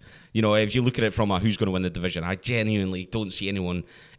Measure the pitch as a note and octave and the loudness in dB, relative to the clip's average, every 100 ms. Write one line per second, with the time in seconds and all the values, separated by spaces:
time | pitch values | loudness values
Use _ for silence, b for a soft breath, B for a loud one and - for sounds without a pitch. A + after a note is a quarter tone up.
0 | b b b A2 A2 G#2+ G#2+ B2 B2 B2 | b b b 2 4 4 2 2 2 2
1 | G#2+ A#2 G#2 F#2 A2 G2 G2+ F#2 F2+ E2+ | 0 2 2 2 2 2 0 0 -2 -2
2 | F2+ E2+ F2 F#2+ - A#2 A2 G#2+ F#2+ F#2 | -4 -4 -4 -4 -2 -2 0 0 0 -4
3 | F2+ A2+ G2 - G2 G2 F2+ F2+ - b | -6 -6 -4 -4 -4 -2 -2 -4 -6 b
4 | b | b